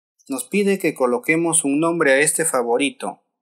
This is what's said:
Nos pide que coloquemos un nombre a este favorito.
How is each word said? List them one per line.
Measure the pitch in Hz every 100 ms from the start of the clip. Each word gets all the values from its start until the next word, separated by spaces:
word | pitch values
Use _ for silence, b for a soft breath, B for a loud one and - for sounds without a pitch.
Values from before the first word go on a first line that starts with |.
| _ _ -
Nos | 131 -
pide | 202 196 190
que | 160
coloquemos | - 123 120 139 160 170 151 143
un | 143
nombre | 165 170 143
a | 135
este | 151 - 160
favorito. | 131 120 131 139 - 98 - _ _